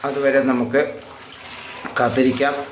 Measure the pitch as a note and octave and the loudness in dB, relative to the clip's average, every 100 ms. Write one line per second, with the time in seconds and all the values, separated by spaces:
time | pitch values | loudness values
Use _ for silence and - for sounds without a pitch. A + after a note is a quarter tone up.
0 | C#3+ C#3 C#3 C3+ C3 B2 A#2 C3+ - - | -4 0 4 4 4 2 2 2 2 -4
1 | - - - - - - - - - - | -16 -18 -18 -16 -14 -14 -14 -12 -6 0
2 | A#2+ A#2 C3 B2+ C#3+ C#3+ - | 2 4 2 4 0 0 -8